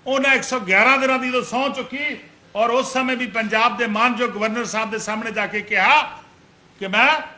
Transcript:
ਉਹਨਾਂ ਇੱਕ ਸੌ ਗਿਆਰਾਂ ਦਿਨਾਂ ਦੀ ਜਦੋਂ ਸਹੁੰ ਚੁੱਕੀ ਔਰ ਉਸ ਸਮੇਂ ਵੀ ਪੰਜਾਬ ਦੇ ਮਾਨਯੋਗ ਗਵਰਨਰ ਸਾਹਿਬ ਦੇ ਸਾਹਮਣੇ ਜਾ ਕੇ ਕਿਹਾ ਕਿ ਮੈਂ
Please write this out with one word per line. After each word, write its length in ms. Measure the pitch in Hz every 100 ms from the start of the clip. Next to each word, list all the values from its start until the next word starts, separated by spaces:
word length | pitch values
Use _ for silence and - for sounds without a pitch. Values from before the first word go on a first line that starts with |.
| 262
ਉਹਨਾਂ 280 | 269 277
ਇੱਕ 100 | 262
ਸੌ 140 | - 254
ਗਿਆਰਾਂ 380 | 185 190 233 269
ਦਿਨਾਂ 200 | 262 262
ਦੀ 100 | 254
ਜਦੋਂ 140 | 247
ਸਹੁੰ 300 | - 240 277
ਚੁੱਕੀ 420 | 262 - 269 294 247 - _ _
ਔਰ 160 | 208 226
ਉਸ 220 | 247 262
ਸਮੇਂ 240 | 262 254 247
ਵੀ 100 | 247
ਪੰਜਾਬ 480 | 226 214 220 240 214
ਦੇ 100 | 233
ਮਾਨਯੋਗ 440 | 214 247 226 240
ਗਵਰਨਰ 340 | 196 214 226
ਸਾਹਿਬ 260 | 226 214 220
ਦੇ 80 | 220
ਸਾਹਮਣੇ 320 | - 220 226
ਜਾ 160 | 214 202
ਕੇ 140 | 208
ਕਿਹਾ 420 | 202 202 202 294 254 - - - _ _ _ -
ਕਿ 80 | 190
ਮੈਂ 200 | 208 269 311 -